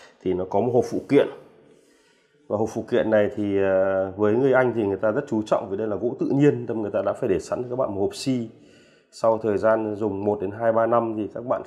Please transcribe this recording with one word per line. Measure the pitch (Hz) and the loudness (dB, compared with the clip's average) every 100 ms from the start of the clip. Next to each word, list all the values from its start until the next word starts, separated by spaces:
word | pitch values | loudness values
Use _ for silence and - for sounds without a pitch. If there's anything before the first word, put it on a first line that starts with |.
| - _ | -20 _
thì | 92 | -4
nó | 90 | -2
có | 92 101 | -2 0
một | 123 | 2
hộp | 120 - | 0 0
phụ | 98 - | -4 2
kiện. | 135 - - - _ _ _ _ _ _ _ _ _ - | 2 2 -4 -20 _ _ _ _ _ _ _ _ _ -6
Và | 107 | -4
hộp | 110 | -2
phụ | 117 - | -4 -2
kiện | - 110 | 0 4
này | 107 101 107 | 2 2 0
thì, | 101 98 | 0 2
ờ, | 95 95 95 95 95 95 | 2 2 2 0 -2 0
với | 104 | 2
người | 117 135 | 4 4
Anh | 127 123 | 4 4
thì | 113 | 0
người | 101 95 | -2 0
ta | 110 | 0
rất | 139 143 | -2 -2
chú | 110 | -2
trọng | 104 - 95 | 0 -2 -2
vì | 98 | -6
đây | 110 | -4
là | 98 | -4
gỗ | 120 135 | -4 -2
tự | - | -2
nhiên, | 139 147 123 120 | 4 4 4 -2
nên | 113 | -6
người | 101 | -2
ta | 104 | -2
đã | 101 | -2
phải | - 120 | -2 0
để | 85 | -2
sẵn | - - | -2 -6
cho | 123 | -6
các | 123 | -4
bạn | 131 | -4
một | 98 | -2
hộp | 98 | -4
xi. | - 135 123 113 - - - _ _ _ | -2 -4 -4 -4 -14 -20 -20 _ _ _
Sau | - 113 110 | -2 0 2
thời | 113 98 | 0 2
gian | 110 113 110 104 | 2 2 0 -2
dùng | 107 98 | -4 -2
một | 104 104 | -2 -2
đến | 95 | -4
hai, | 107 117 | -2 0
ba | 113 113 | 2 2
năm | 117 113 107 | 2 0 -4
thì | 98 | -6
các | - 123 | -6 -4
bạn | 113 | -6